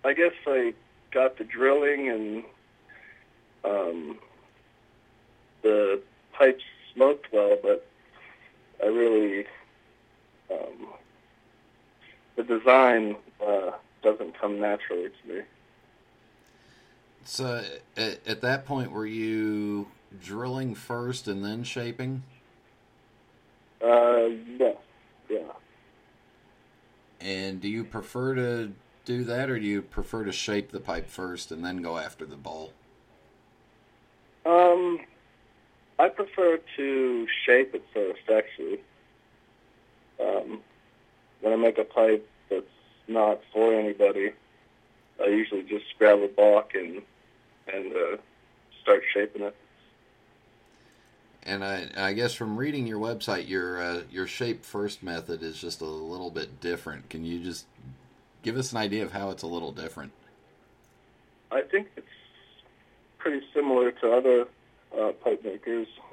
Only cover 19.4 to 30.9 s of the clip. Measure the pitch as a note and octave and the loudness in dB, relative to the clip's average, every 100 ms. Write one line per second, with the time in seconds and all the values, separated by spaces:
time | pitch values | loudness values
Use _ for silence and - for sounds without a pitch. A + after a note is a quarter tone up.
19.4 | G#2+ G#2+ G#2 G#2 G2+ _ _ G2 F#2+ G#2 | 0 -2 -2 -4 -6 _ _ -20 -12 -8
20.4 | B2+ C3 B2+ G#2 - A#2+ B2 B2+ - G2 | -6 -4 -6 -8 -8 -6 -6 -6 -6 -6
21.4 | G2+ A2 A#2+ B2 A#2+ A#2+ B2+ C3 C3 - | -4 -6 -8 -6 -8 -6 -6 -6 -10 -20
22.4 | _ _ _ _ _ _ _ _ _ _ | _ _ _ _ _ _ _ _ _ _
23.4 | _ _ _ _ A#2 A#2 A#2+ A#2+ A#2 A2+ | _ _ _ _ 4 6 6 4 2 -2
24.4 | A#2 B2+ A#2+ - - _ _ _ - G#2+ | -12 0 0 0 -14 _ _ _ -8 -8
25.4 | D#2+ - _ _ _ _ _ _ _ _ | -8 -18 _ _ _ _ _ _ _ _
26.4 | _ _ _ _ _ _ _ _ F#2+ F#2+ | _ _ _ _ _ _ _ _ -6 -4
27.4 | G2 F#2+ G2+ A2 A2 A2+ - B2 C3 C3 | -4 -6 -6 -6 -6 -10 -10 -4 -2 0
28.4 | B2 A#2 G#2+ G2 _ _ - B2 A#2 A#2+ | -2 -2 -6 -12 _ _ -6 -4 -2 -2
29.4 | C#3 A#2+ G#2 G2+ - - - A2+ G#2 F2+ | -2 -2 -2 -4 -4 -6 -6 -6 -6 -6
30.4 | - G#2 G2+ F#2+ - | -2 -4 -4 -10 -8